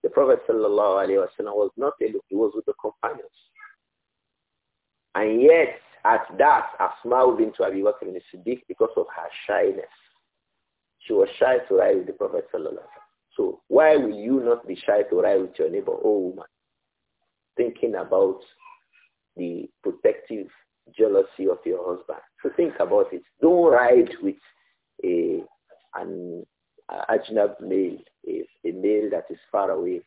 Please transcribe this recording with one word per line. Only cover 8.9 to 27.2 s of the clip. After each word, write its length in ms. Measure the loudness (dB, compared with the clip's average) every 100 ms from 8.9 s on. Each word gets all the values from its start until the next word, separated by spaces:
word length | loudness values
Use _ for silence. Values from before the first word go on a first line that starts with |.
| -2
of 120 | -6 -8
her 120 | -14 -14 -4
shyness, 380 | 0 0 -2 -12 _ _ _ _ _ _ _ _ _ _ _
she 140 | -4
was 140 | 2 2 2
shy 180 | 2 2 2
to 80 | 2
ride 220 | 4 2
with 100 | -2
the 60 |
Prophet 340 | -8 -6 -6 -6
sallallahu 140 | -8 -8
alaihi 40 | -12
wasallam. 300 | -18 -20 _ _ _ -6
So 260 | -6 -6 _
why 280 | 4 6 4
will 180 | 2 -6
you 220 | -2 0
not 240 | 0 -2 -4
be 80 | -8
shy 280 | 0 0
to 180 | 2 0
ride 200 | 2 2
with 160 | -2 -4
your 100 | -4
neighbor, 240 | -2 -6 -2
oh 160 | 0 0 -2
woman? 160 | -8 -18 _ _ _ _ _ _ _ _ _ _ -4
Thinking 400 | -4 -2 -4 -4
about 440 | 0 2 2 0 -12 _ -20 -20 _ _ _ _ _ -12
the 340 | -10 -10 -14 _
protective 640 | -10 -2 -2 -2 -10 -12 -12 _ _ _ _ 0
jealousy 500 | 2 4 0 -2 -4
of 100 | -2 -6
your 320 | -6 -6 -8
husband. 220 | -10 -16 _ _
So 80 | -6 -2
think 180 | -2 -2
about 340 | 0 2 0
it. 100 | -4 _ _
Don't 300 | 4 6 6
ride 380 | 6 6 4 4 -2
with 140 | -6 -8 _ _ _ _ _ -8
a, 400 | -4 -2 -2 -4 -8 _ _ _ _ -14
an 500 | -12 -12 -12 -14 -16 _ _ _ -16
ajnab 680 | -10 -2 -4